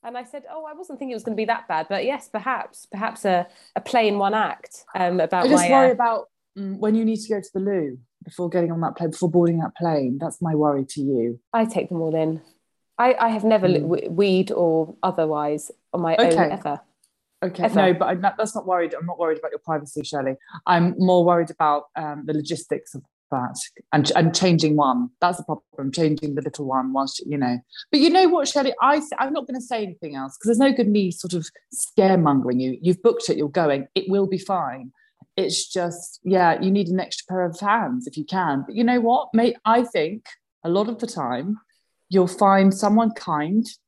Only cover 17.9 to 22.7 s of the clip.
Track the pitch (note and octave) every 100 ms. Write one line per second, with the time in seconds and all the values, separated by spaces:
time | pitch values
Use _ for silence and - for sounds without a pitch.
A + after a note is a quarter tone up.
17.9 | E3+ - F3+ F#3+ - G#3+ A3 F#3 F3+ E3+
18.9 | E3 E3+ E3+ E3+ D#3+ D#3+ - - D#3 D3
19.9 | - C#3 D3 C3 C3+ _ E3 - F3+ F3
20.9 | F3 F#3 F3+ F3 F3 E3 - D#3 D3 -
21.9 | - D#3 D3 D3 D3+ D3 D#3+ -